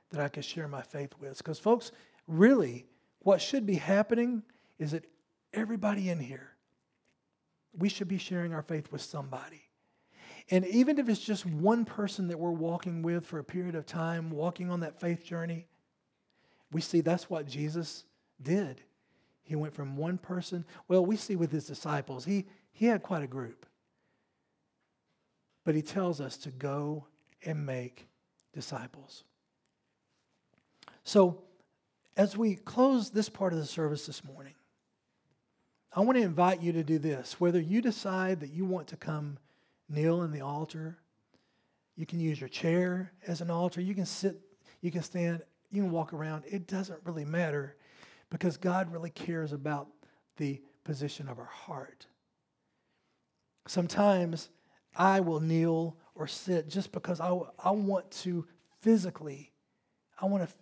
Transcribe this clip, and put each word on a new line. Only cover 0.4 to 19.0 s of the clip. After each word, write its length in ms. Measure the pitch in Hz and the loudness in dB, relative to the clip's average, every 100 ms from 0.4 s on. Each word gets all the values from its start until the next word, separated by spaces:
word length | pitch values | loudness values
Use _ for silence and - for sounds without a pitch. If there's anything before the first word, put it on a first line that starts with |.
share 240 | 135 170 151 | -8 -8 -8
my 140 | 135 | -8
faith 320 | - 147 139 - | -10 -10 -10 -12
with? 240 | 139 131 | -14 -10
'Cause 160 | - 151 | -8 0
folks, 320 | 214 233 - - - _ - | 4 4 2 -16 -20 _ -2
really, 600 | 160 220 269 139 120 - _ _ _ | 8 8 8 4 -4 -14 _ _ _
what 200 | 190 190 | 4 4
should 280 | - 277 202 | 4 -2 0
be 80 | 170 | 0
happening 680 | 160 196 208 233 240 233 - _ _ - | 2 2 4 2 0 -2 -6 _ _ -8
is 120 | 151 | -4
that 140 | 160 - _ _ _ _ | -4 -8 _ _ _ _
everybody 560 | 214 220 226 208 202 185 | -4 -2 0 0 0 0
in 100 | 165 | -2
here, 380 | 127 135 - _ _ _ _ _ _ _ _ _ _ _ _ | -4 -10 -16 _ _ _ _ _ _ _ _ _ _ _ _
we 160 | 165 196 | -2 -2
should 200 | - 185 | 0 -4
be 100 | 190 | -4
sharing 340 | - 180 170 | -2 -4 -2
our 120 | 160 | -4
faith 280 | 147 156 151 | -4 -6 -6
with 100 | 139 | -10
somebody. 680 | - 151 135 131 - 151 _ _ _ _ _ - - - - | -8 -10 -8 -10 -12 -18 _ _ _ _ _ -20 -20 -14 2
And 160 | 185 185 | 2 6
even 320 | 226 254 285 | 6 6 6
if 100 | 233 | 4
it's 160 | 202 | 0
just 220 | - 208 180 | 0 -4 -2
one 400 | 151 190 240 214 | 2 4 4 2
person 420 | - 202 - 175 | -2 -4 -2 -4
that 100 | 165 | -2
we're 100 | 170 | -2
walking 540 | 165 165 170 180 165 | 0 -2 -2 -4 -2
with 240 | 165 170 170 | 0 -2 -2
for 100 | 160 | -8
a 60 | |
period 320 | - 180 180 165 | -6 -6 -4 -6
of 100 | 147 | -6
time, 460 | 170 165 170 165 | -4 -2 -2 -4
walking 400 | 151 170 175 180 | -2 -2 -2 -4
on 80 | 175 | -2
that 200 | 160 - | -4 -4
faith 240 | 175 170 | -2 -2
journey, 440 | - 170 170 165 - _ _ _ _ _ _ _ _ _ - | -4 -6 -6 -6 -10 _ _ _ _ _ _ _ _ _ -6
we 100 | 160 | -4
see 200 | - 170 | 2 2
that's 280 | 160 170 - | 4 0 -2
what 160 | 165 147 | -6 -6
Jesus 600 | 135 151 165 160 - - _ _ - | -4 -4 -4 -6 -10 -18 _ _ -10
did. 420 | 135 190 160 127 - _ | 0 0 0 -8 -20 _